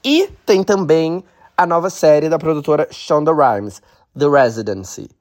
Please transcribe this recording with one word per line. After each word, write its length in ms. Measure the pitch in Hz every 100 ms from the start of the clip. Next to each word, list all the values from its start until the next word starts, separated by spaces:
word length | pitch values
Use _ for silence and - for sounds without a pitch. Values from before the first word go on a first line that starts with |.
E 260 | 262 311 392 - -
tem 160 | 190
também 600 | 190 196 156 160 160 175 - _ _ -
a 60 | 180
nova 240 | 170 185
série 400 | - 156 151 156
da 80 | 160
produtora 500 | 160 151 143 151 -
Shonda 420 | - - 151 151
Rhimes, 480 | 160 135 104 101 - _ _ _ -
The 120 | 143
Residency. 800 | 143 123 110 107 95 92 - - _